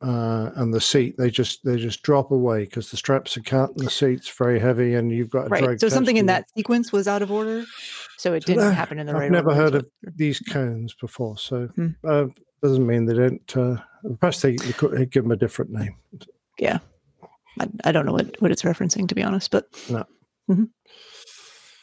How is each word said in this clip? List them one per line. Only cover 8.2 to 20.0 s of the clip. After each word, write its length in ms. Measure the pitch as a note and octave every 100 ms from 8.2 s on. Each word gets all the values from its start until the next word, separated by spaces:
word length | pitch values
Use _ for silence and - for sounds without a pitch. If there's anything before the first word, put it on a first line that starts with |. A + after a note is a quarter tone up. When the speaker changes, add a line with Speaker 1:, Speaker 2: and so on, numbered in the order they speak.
| F3
Speaker 2:
it 80 | E3
Speaker 1:
So 40 | E3
Speaker 2:
didn't 200 | G3+ G#3
Speaker 1:
that, 60 |
Speaker 2:
happen 240 | F3+ - D3+
in 60 | D3
the 60 |
Speaker 1:
I've 40 | D3+
Speaker 2:
right 100 | C#3+
Speaker 1:
never 160 | F3 D#3
Speaker 2:
order, 100 | D3
Speaker 1:
heard 140 | D#3
Speaker 2:
is 40 | C#3
Speaker 1:
of 60 | B2+ _
Speaker 2:
what 140 | F3+ D#3+
Speaker 1:
these 220 | D3+ C3
cones 560 | - C#3+ B2 A2+ A2+
before, 420 | - A#2+ - A2+ G#2+
so, 280 | - B2 A#2+
Speaker 2:
Hmm. 140 | - E3+ E3
Speaker 1:
uh, 220 | D#3+ D3 C3 - _ -
doesn't 240 | C#3+ C3 A#2+
mean 200 | A#2+ A#2
they 80 |
don't, 420 | A#2 B2+ - - C3
uh, 200 | B2 B2 - _ G#3+ A#2+
perhaps 220 | F3 -
they, 120 | C#3 A#2+
they 160 | B2
could, 180 | - D3+
they 140 | C3 B2+
give 180 | C3+
'em 80 | A#2
a 40 | G#2
different 360 | A#2 - -
name. 240 | G#2+ G2+ - _ - - _ _ -
Speaker 2:
Yeah. 180 | - - - _ _ _ - _ _ -
I, 100 | - -
I 60 | -
don't 140 | D#3+ D3
know 60 |
what, 280 | - - -
what 120 | F3+
it's 100 | F3
referencing, 460 | F3+ E3+ F#3 G#3 F3+
to 60 | -
be 60 |
honest, 260 | G3 G3 -
but 160 | F#3+ - - -
Speaker 1:
No. 140 | A#2+